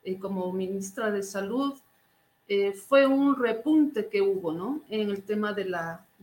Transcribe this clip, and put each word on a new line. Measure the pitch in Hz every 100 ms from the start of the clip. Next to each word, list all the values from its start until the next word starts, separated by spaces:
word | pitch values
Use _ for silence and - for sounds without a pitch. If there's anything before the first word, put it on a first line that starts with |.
eh, | 185 185
como | 196 190 180
ministra | 185 185 196 196 - 220
de | 202
Salud, | 196 196 196 240 277 277 _ _ _ _ _ _ _
eh, | 202 196
fue | 196 - 277 269
un | 269 277
repunte | 262 240 226 302 311 294 220 214
que | 202
hubo, | 196 190 170
¿no? | 165 202 302 -
En | 214 208
el | 196
tema | 196 214 208
de | 202
la, | 190 180 165 170 _ _